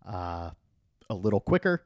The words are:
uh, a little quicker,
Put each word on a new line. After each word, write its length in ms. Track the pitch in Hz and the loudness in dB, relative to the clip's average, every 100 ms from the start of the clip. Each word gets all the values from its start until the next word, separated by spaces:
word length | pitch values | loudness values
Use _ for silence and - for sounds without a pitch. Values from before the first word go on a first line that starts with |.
| - | -12
uh, 420 | 90 87 85 85 82 _ _ _ _ - | -8 -6 -6 -8 -12 _ _ _ _ -10
a 60 | 104 | -2
little 240 | 104 101 | 2 2
quicker, 440 | - 180 185 170 | 4 2 2 0